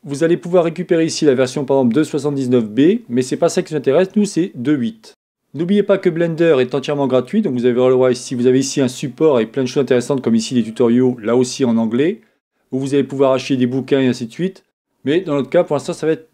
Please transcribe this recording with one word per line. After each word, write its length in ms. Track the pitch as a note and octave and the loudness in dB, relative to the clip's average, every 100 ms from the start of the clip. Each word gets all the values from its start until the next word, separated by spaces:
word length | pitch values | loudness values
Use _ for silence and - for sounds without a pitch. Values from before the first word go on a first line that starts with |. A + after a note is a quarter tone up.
vous 220 | D3+ C#3 E3 | -12 -2 0
allez 100 | F3 | 0
pouvoir 300 | F3 F3+ E3+ | 0 0 0
récupérer 400 | E3 F3 E3 E3 | -4 -2 0 0
ici 180 | - | 0
la 120 | D3+ B2+ | 2 2
version, 280 | B2+ D3 | 0 -2
par 140 | C#3 C#3 | 0 2
exemple, 180 | B2 B2 | 2 2
deux 80 | |
soixante-dix-neuf 640 | D3+ D3+ C#3+ C#3 B2+ B2 G#2+ | 0 -2 -4 -4 0 0 0
B, 340 | G#2+ D3+ A#3 - | 2 2 2 -2
mais 140 | A#2+ | -4
c'est 160 | B2+ D3 | -2 -2
pas 100 | E3+ | 0
ça 140 | F#3 | 0
qui 120 | F3 | -4
nous 40 | D3+ | -4
intéresse, 320 | C3+ C#3+ F#3 G#3+ | 0 2 2 0
nous 80 | G#3 | -2
c'est 260 | - F#3 - | -2 -4 -4
deux 200 | A#2+ D3 | -2 -2
huit. 380 | A2+ A2 - _ _ _ _ C#3 | -2 -8 -20 _ _ _ _ -8
N'oubliez 260 | F3 G#3 | -2 0
pas 160 | G3+ F#3+ | 2 0
que 140 | F#3 | 0
Blender 460 | E3 E3+ D#3+ E3+ C#3 | 0 -2 2 2 4
est 160 | B2+ C#3 | 2 -2
entièrement 320 | B2+ D3 C3+ | -4 -2 0
gratuit, 340 | B2+ B2 G#3 | 0 0 -2
donc 120 | G3+ B2 | -2 0
vous 100 | A#2+ | 0
avez 80 | |
le 160 | A#2+ B2+ | 2 2
droit 220 | B2+ B2+ | 4 2
ici, 240 | B2 - B2+ | 0 -4 0
vous 100 | B2 | 2
avez 140 | C3 | 2
ici 220 | C3+ - | 0 -2
un 60 | B2+ | -2
support 500 | B2+ C#3 - D#3 B2+ | -4 -10 0 2 2
avec 140 | A2 | 0
plein 120 | - | -4
de 40 | B2+ | -2
choses 140 | C#3+ | -2
intéressantes 400 | C3 B2+ A#2+ C#3 | 2 0 0 -2
comme 140 | A#2+ A2+ | 0 0
ici 180 | A2 | 0
des 80 | B2+ | -2
tutoriaux, 560 | A2 A2 A#2+ A#2+ B2+ B2 | -2 0 2 4 2 0
là 160 | G#2+ B2 | 0 0
aussi 300 | B2+ - B2+ | 0 0 0
en 100 | A2+ | 0
anglais, 440 | A2+ A#2+ D#3 A3 _ _ _ _ _ | 0 0 -2 -2 _ _ _ _ _
où 60 | C3 | -6
vous 160 | C3+ | -2
allez 100 | C#3+ | -2
pouvoir 280 | C3 C#3 C3+ | -2 0 2
acheter 260 | C3 - C3+ | 0 0 0
des 80 | B2 | 0
bouquins 340 | C3 C3 C#3 | -2 0 0
et 60 | C3 | 0
ainsi 220 | A#2+ A#2 | -2 -8
de 40 | |
suite. 320 | - F3+ F#3 _ _ _ _ B2+ | -6 -6 -8 _ _ _ _ -2
Mais 160 | E3 | -2
dans 120 | F3+ | 0
notre 160 | C#3+ C3 | -4 0
cas, 140 | F3 | 0
pour 120 | E3+ D3 | 0 -2
l'instant, 180 | C3 | -4
ça 120 | E3+ D#3 | -4 -2
va 80 | |
être 160 | D#3+ - | -4 -6